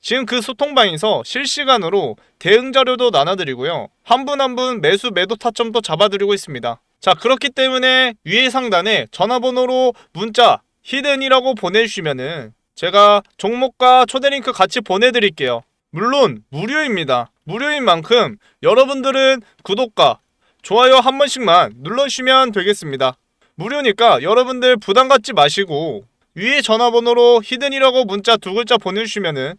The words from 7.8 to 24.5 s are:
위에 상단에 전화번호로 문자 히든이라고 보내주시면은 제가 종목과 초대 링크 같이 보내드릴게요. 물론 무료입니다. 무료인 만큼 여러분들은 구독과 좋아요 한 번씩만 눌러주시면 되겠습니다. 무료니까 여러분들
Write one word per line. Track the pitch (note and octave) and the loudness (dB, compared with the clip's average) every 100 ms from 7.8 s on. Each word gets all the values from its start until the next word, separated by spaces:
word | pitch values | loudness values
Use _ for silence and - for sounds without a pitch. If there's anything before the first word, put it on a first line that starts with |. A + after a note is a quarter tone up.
| B3+ B3+ C4 A3 | 0 2 0 -4
위에 | D#3 G#3 C4 | -4 0 0
상단에 | B3+ B3 F#3 F#3 G#3 A2+ | -2 -2 -2 0 -2 -4
전화번호로 | - G3 B3+ B3+ B3+ B3+ B3+ B3+ A#3+ _ | -4 -2 0 -2 -2 -2 0 0 -2 _
문자 | D#3+ A3 G#3+ A#3 A#2 _ _ | -10 -6 2 4 2 _ _
히든이라고 | - C4 C#4 C#4 C4+ C4 B3+ | -8 -6 -2 -2 2 2 2
보내주시면은 | A#3 F3 G3 A3+ G#3 D#3+ C3 C3 E3 A2 _ _ | -4 -2 -2 -2 -4 -6 -6 -8 -10 -14 _ _
제가 | - E3+ G3 G#3 G#3 - _ | -8 -2 4 6 4 0 _
종목과 | G3 A#3+ C4 _ B3+ B3+ B3 | -6 -2 -4 _ 4 6 4
초대 | C4 C#4 | 0 -2
링크 | C#4 C4 | -2 -6
같이 | A3 F#3 B3+ | 0 0 -2
보내드릴게요. | G#3+ F#3+ B3 A#3+ G3+ D#3+ C3+ A#2+ _ _ _ | -4 0 2 2 -2 -2 -4 -4 _ _ _
물론 | D3+ A3+ C#4 A3+ A2 _ | -6 -2 2 0 0 _
무료입니다. | C#3 G#3 D4+ D4+ G3 D3 B2 A#2 _ | -10 -6 -4 -2 -4 -2 -2 -4 _
무료인 | - G3+ C#4+ D4 | -12 -6 -4 -2
만큼 | A#3+ E3+ D#3 A#3+ F3 G#2 _ _ | 0 0 2 2 2 -6 _ _
여러분들은 | D3 A3+ C4+ C#4 C4 C4+ C4+ C4 - _ | 2 4 2 0 -2 0 2 0 -4 _
구독과 | - A3+ B3 - D#3 A2+ _ _ _ _ | -8 -4 -4 2 2 2 _ _ _ _
좋아요 | - G#3 B3+ C4 | -2 2 6 6
한 | B3 C4+ | 4 0
번씩만 | C#4+ B3+ A3 E3+ C3 A#2 | -2 -2 2 4 2 -4
눌러주시면 | C#3+ A#3 C#4 - B3+ C4 C4 | -8 -4 -4 -2 2 2 2
되겠습니다. | G#3 F#3 G#3 D#3+ C3+ C3 B2+ _ _ _ - | 0 -2 -4 -4 -4 -4 -4 _ _ _ -12
무료니까 | F#3+ C#4+ C4 G#3 A#3 E3 | -8 -2 -2 2 4 4
여러분들 | F3 A3+ B3+ | 4 2 2